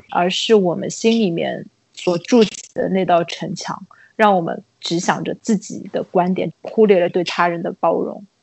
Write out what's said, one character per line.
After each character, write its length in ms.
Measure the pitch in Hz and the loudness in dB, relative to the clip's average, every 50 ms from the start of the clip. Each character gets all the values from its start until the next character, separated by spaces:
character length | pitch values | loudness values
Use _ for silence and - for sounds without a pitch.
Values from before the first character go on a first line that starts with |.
| - - | -14 -6
而 180 | - - 180 185 | -2 0 0 0
是 240 | 180 - - - 226 | 0 -2 2 4 4
我 220 | 208 185 175 156 | 4 4 2 -2
们 120 | - - - | -2 -6 -8
心 260 | - - - 226 226 | -8 -2 0 0 2
里 180 | 233 220 180 | 2 2 0
面 340 | 165 160 156 127 123 - - - _ _ _ _ _ | 0 -2 -4 -4 -6 -8 -10 -14 _ _ _ _ _
所 200 | - - 180 175 170 | -6 -2 -2 -2 -2
筑 240 | - - 254 240 220 | 0 2 4 4 4
起 80 | - - - - - - | 4 2 -12 -18 -12 -6
的 120 | - - 175 | -4 -4 0
那 140 | 185 190 185 | 0 0 2
道 200 | 175 175 170 170 | 4 2 2 2
城 320 | 170 - - - 165 170 | 0 -6 -10 -8 -8 -8
墙， 200 | - - - 165 - 190 - - _ _ _ _ | -10 -8 -10 -10 -12 -12 -20 -20 _ _ _ _
让 200 | - 220 208 196 | 2 2 4 4
我 40 | 180 | 2
们 220 | 165 - - - - _ _ _ | 0 -2 -6 -8 -10 _ _ _
只 200 | - - 170 175 | -8 -4 -4 -2
想 240 | 185 - 156 - 165 | 0 0 -2 -2 -2
着 120 | - - - | -6 -8 -8
自 160 | - - 226 185 | -2 -2 -2 -2
己 320 | - - - - - 202 | -2 -6 -14 -14 -14 -8
的 120 | - 185 185 | -6 -6 -6
观 280 | - - 185 175 180 190 | -2 0 0 2 2 0
点， 180 | 185 185 175 - _ | -2 -2 -6 -6 _
忽 240 | - - - 226 220 | -16 -8 2 2 6
略 140 | 196 202 175 | 6 6 4
了 100 | 175 180 | 4 2
对 140 | - 185 175 | 0 0 -2
他 240 | - - - 175 175 | -2 0 0 0 0
人 160 | 170 170 180 | 0 -2 -6
的 100 | - 190 - | -8 -6 -2
包 160 | - 170 170 - | 0 0 0 0
容。 240 | - - - - 202 - _ _ | -2 -4 -8 -12 -18 -20 _ _